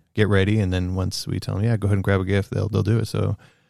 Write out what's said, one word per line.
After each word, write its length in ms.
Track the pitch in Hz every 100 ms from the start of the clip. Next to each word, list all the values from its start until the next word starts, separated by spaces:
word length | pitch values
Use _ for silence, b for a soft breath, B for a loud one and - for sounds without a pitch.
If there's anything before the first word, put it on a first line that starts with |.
| _
get 140 | - 101
ready. 320 | 98 98 110
And 120 | 92
then 220 | 92 90
once 320 | 95 92 - -
we 140 | 98
tell 160 | - 98
them, 80 |
"Yeah, 120 | 113 110
go 100 | 101
ahead 100 | 101
and 80 |
grab 160 | 95 98
a 40 |
gift," 280 | 92 101 -
they'll, 160 | - 98
they'll 160 | 104
do 140 | 101 113
it. 80 | 107
So 300 | 104 98 107 b b